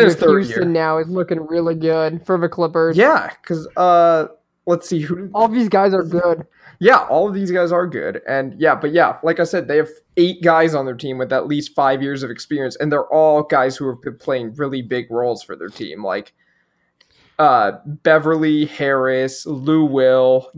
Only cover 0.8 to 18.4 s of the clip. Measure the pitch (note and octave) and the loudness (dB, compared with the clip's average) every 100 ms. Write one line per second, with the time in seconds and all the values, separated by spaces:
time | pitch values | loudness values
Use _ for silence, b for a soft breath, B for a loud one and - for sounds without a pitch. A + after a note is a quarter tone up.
0.8 | D#3+ D#3+ D#3+ F#3 E3+ E3 D#3 E3+ E3 D#3+ | 0 -2 -2 -4 -4 -4 -4 -4 -2 -2
1.8 | D#3+ D#3+ D#3 E3 - F#3 E3+ F#3 E3 E3 | -2 0 -2 -4 -2 -2 -2 -2 -2 0
2.8 | E3 D#3+ C4 D#4 G2 - - E3 - - | 2 4 4 2 -2 -12 -8 -8 -6 0
3.8 | F3+ E3+ E3+ D#3+ - - _ _ - F3 | 4 6 6 4 0 -10 _ _ -4 -2
4.8 | - E3+ D3 E3+ F#3+ G3+ A3 A#3+ A3 F#3+ | -2 -6 -4 -8 -6 0 0 2 2 2
5.8 | G3 F#3+ E3 E3+ F3 D#3+ D3+ b b b | 2 0 0 0 0 -2 -6 b b b
6.8 | G3 C4 - D3+ G#3 G3 F#3+ F3+ E3+ F3 | 4 4 2 0 0 -2 -2 -2 0 0
7.8 | F3+ C3 D#2 G2 - C3+ C3+ - D#3 C#3+ | -2 -6 -6 -8 -4 -4 -4 0 0 0
8.8 | D3 E3 D#3 - E3 E3+ E3+ F#3 C3 D3+ | 0 2 2 0 -4 -2 -2 -2 0 0
9.8 | D#3 - _ - F3 F3+ E3+ D#3+ E3 D3+ | 0 -8 _ 0 0 2 2 2 2 0
10.8 | C3+ A#2+ C#3+ C3 B2+ C3 C#3 D3 D3 - | -6 -8 -10 -8 -4 -2 -2 -4 -4 0
11.8 | C3+ C3+ C#3 C#3 B2+ A#2 - D3 C3 - | 0 0 -4 -6 -8 -12 -8 -6 -6 -6
12.8 | D3+ D3 - D#3 D#3 D3+ D3+ C#3+ C3 C3 | -2 -2 0 2 4 2 2 0 0 -2
13.8 | C3+ B2 C3+ A#2 - C3 A2+ C3 C#3 C3+ | -8 -8 -12 -10 -6 -6 -6 -8 -8 -6
14.8 | A#2 B2 A#2 A#2 B2 A2+ - D2 F2+ - | -6 -6 -4 -4 -2 -4 -10 -14 -14 -14
15.8 | G2 E2+ G2+ G2 G#2 _ _ _ _ _ | -14 -8 -6 -6 -8 _ _ _ _ _
16.8 | _ _ _ _ _ - D3 B2 G2+ - | _ _ _ _ _ 0 2 4 2 -4
17.8 | - D3+ E3 D#3 D3+ D#3+ | -14 -4 2 2 2 0